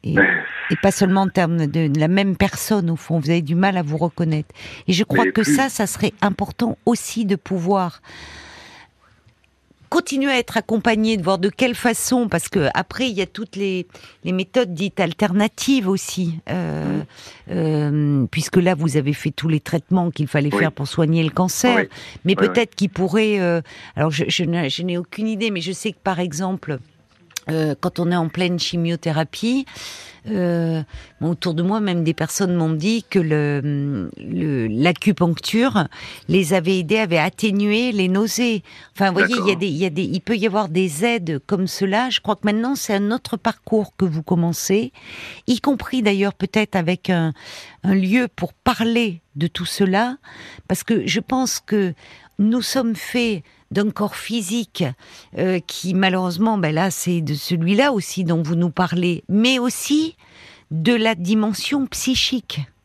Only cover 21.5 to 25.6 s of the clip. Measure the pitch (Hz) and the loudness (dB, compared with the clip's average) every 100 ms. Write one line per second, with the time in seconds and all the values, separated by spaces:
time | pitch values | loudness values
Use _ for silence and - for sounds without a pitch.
21.5 | - 247 233 196 - - - 180 190 196 | 2 2 2 0 -8 -18 -4 0 2 4
22.5 | 180 233 - 196 - 185 202 220 208 180 | 2 0 -2 -2 0 0 2 2 2 2
23.5 | 170 - - - - 156 143 - - 170 | 0 -2 -18 -12 -2 0 0 -2 0 0
24.5 | 170 143 139 180 175 175 - 220 214 226 | 0 -2 -4 -4 -4 -6 -6 -4 -2 -2
25.5 | 190 | -2